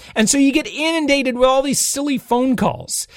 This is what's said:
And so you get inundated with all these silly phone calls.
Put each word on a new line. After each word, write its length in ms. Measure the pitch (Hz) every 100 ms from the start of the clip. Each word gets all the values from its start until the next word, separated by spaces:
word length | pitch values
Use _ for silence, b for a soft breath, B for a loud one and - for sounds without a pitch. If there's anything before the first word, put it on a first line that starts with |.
| B B
And 140 | 220
so 80 | 277
you 140 | 277
get 160 | 285 220
inundated 680 | 214 311 330 285 277 262 240
with 120 | 254
all 140 | 262
these 240 | 277 254 -
silly 320 | 277 285 269
phone 380 | - 240 262 247
calls. 520 | - - - - -